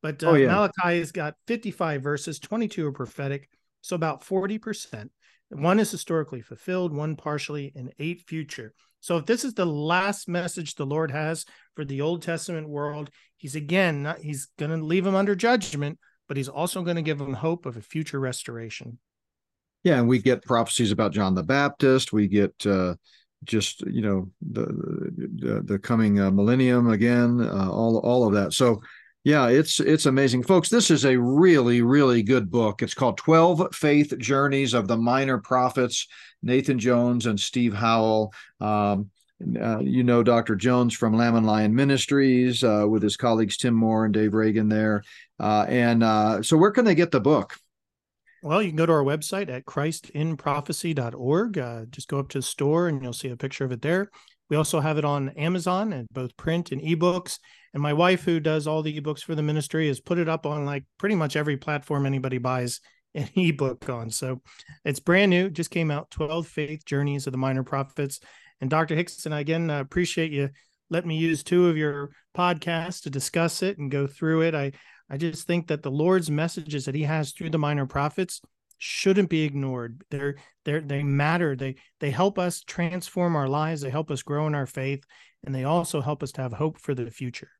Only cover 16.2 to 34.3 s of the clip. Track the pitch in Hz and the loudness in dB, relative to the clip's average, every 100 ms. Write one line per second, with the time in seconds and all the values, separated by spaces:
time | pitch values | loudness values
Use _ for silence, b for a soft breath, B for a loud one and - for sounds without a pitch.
16.2 | _ 139 135 139 175 - 175 170 151 151 | _ -6 -6 -4 -4 -4 -4 -2 -2 -4
17.2 | 139 127 160 170 143 117 - 160 156 143 | -4 -4 -2 -4 -6 -12 -10 -8 -6 -4
18.2 | 131 123 - 117 113 - 123 120 _ _ | -4 -6 -10 -12 -12 -14 -16 -18 _ _
19.2 | _ _ _ _ _ _ 180 143 117 127 | _ _ _ _ _ _ 2 4 4 4
20.2 | 127 120 - 120 113 - 113 101 107 104 | 4 2 2 0 2 0 0 2 0 2
21.2 | 98 92 82 135 143 143 139 131 - 107 | 2 2 2 2 2 2 4 4 2 0
22.2 | 101 101 98 - 104 95 90 87 b b | 2 4 2 0 0 0 0 -4 b b
23.2 | b _ - 113 98 - - - 107 98 | b _ -4 -2 -2 -6 -6 -2 0 -2
24.2 | 92 _ - 110 113 - - - - - | -2 _ -8 -4 -4 -4 -6 -6 -6 -8
25.2 | 62 - 62 53 - 98 - 117 110 101 | -8 -6 -4 -4 -2 -4 0 2 4 4
26.2 | 98 98 101 127 127 123 120 107 117 120 | 4 4 4 4 4 4 4 4 4 4
27.2 | 120 120 117 98 95 - 113 113 107 123 | 2 2 0 -2 -2 0 2 2 2 4
28.2 | 113 101 95 - 127 113 B B B B | 4 2 0 2 2 2 B B B B
29.2 | - 147 123 127 156 - - 151 151 131 | 2 4 6 4 4 0 4 4 4 4
30.2 | 139 123 120 190 170 - 165 156 135 127 | 4 2 4 4 4 2 4 4 4 4
31.2 | 120 139 185 160 120 120 120 143 139 120 | 4 6 8 8 6 4 6 6 6 4
32.2 | 107 127 101 117 110 101 117 - 127 104 | 4 2 2 2 0 0 -6 0 0 0
33.2 | - 160 170 165 180 - 151 147 147 127 | 4 6 6 4 0 0 2 4 4 0
34.2 | 113 | 0